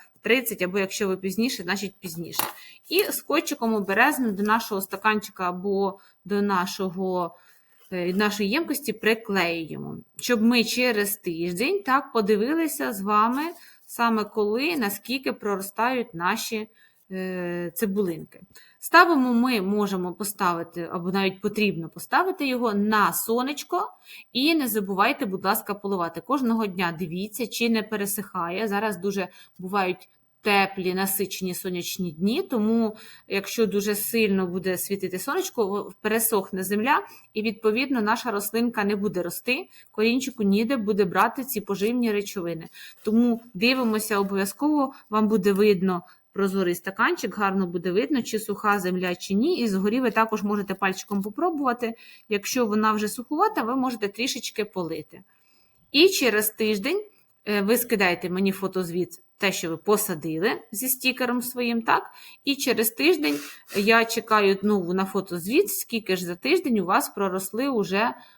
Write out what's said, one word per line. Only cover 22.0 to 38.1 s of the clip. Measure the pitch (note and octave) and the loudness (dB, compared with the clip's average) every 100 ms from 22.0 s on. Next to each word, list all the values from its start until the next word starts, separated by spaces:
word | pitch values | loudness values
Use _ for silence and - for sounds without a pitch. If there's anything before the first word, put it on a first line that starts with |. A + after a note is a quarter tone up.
| - C4+ F4+ - C#4 | 0 2 2 0 -2
його | B3 A#3 | 0 0
на | G3+ G#3 G#3+ F#3 | 2 2 4 4
сонечко. | - - A#3 C4 C#4+ - F4 A4 - - - - | 2 0 0 0 -4 -4 -2 -4 -8 -20 -20 -8
І | A#3+ C#4+ | 0 2
не | E4 B3+ | 2 0
забувайте, | G#3+ G3 F#3+ A3 C#4+ A#3 | -2 -2 2 2 2 -2
будь | F#3 | -2
ласка, | F#3+ A3 - | 0 0 -2
поливати. | G3+ G3 F#3+ E3 E3+ | -6 -2 -2 -2 -6
Кожного | - C#4 B3 A3+ G#3+ | -2 0 2 0 -2
дня | F3+ F3 D#3+ | 0 -2 -2
дивіться, | F3 F3 G#3 - A#3 | -6 -6 -8 -6 -6
чи | - A#3 | -2 0
не | A3+ | 0
пересихає. | G#3+ G#3 G3+ G#3 G3+ F#3 E3+ F#3 A3 | 0 -4 -4 -4 -6 -6 -4 -4 -2
Зараз | G3+ A3 F#3+ | -2 -2 -2
дуже | G3 G3 F3+ - - _ | -4 -4 -6 -10 -20 _
бувають | F#3 G3+ F#3 F#3 - _ _ _ | -6 -2 -2 -2 -10 _ _ _
теплі, | G#3+ G3+ G3 - F3+ | 2 4 2 0 -2
насичені | F#3 G3 F#3+ F#3+ - F#3 | 0 -2 -2 -4 -4 -6
сонячні | F3+ F#3+ F3+ E3+ - F3+ | -4 -4 -4 -6 -4 -6
дні, | D#3 F#3+ C4+ | -2 0 0
тому | F#4+ A#3+ G#3+ A3+ A3+ G#3+ - - _ | -2 0 2 2 2 -2 -16 -20 _
якщо | G3 G3 - G#3+ | -4 -4 0 0
дуже | G3 G3+ | 2 0
сильно | G#3 - A#3 G#3+ F#3+ F#3 | -2 -2 0 2 2 0
буде | F#3 F#3 F3+ | -2 -2 -4
світити | - G3 F#3 F#3 | -4 -4 -4 -6
сонечко, | A3+ E4 F#4+ - G3 | -4 -4 -4 -2 -2
в-, | G3+ - - | -2 -6 -6
пересохне | G#3+ A3 A3+ G#3+ F#3+ F#3 | -2 0 2 0 -2 -6
земля, | F#3+ G#3 A#3+ E4 - - _ | -2 0 2 0 -2 -16 _
і, | G#3+ | -4
відповідно, | A3 A3 A3 G#3+ C4+ C4 | -4 0 0 2 0 0
наша | G#3 | 2